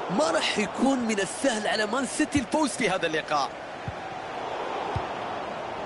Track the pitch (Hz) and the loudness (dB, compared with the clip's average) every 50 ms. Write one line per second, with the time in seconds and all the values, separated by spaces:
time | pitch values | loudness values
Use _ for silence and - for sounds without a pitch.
0 | - - 175 240 311 330 320 302 - - - 208 208 - - - 240 269 269 254 | -4 -2 2 2 4 4 4 2 2 2 2 2 0 0 2 2 4 4 4 4
1 | 240 220 220 196 196 - - - - 269 226 214 208 202 202 214 214 208 226 269 | 2 2 2 0 0 -2 -2 0 2 2 2 2 0 0 2 2 2 2 2 0
2 | 262 - - - 302 294 - 294 233 - - 311 311 254 - - 240 175 185 185 | 0 -2 2 2 2 4 4 2 2 4 2 2 2 2 0 0 2 2 2 2
3 | 165 165 156 156 147 - 151 143 131 110 - - - - - - - - - - | 2 2 0 0 0 2 2 2 2 0 -2 -8 -10 -10 -10 -8 -8 -6 -6 -6
4 | - - - - - - - - - - - - - - - - - - - - | -8 -8 -8 -8 -8 -6 -6 -6 -6 -6 -4 -4 -4 -4 -4 -4 -4 -2 -2 -2
5 | - - - - - - - - - - - - - - - - - | -2 -4 -4 -4 -4 -4 -4 -4 -4 -6 -6 -6 -6 -6 -6 -6 -6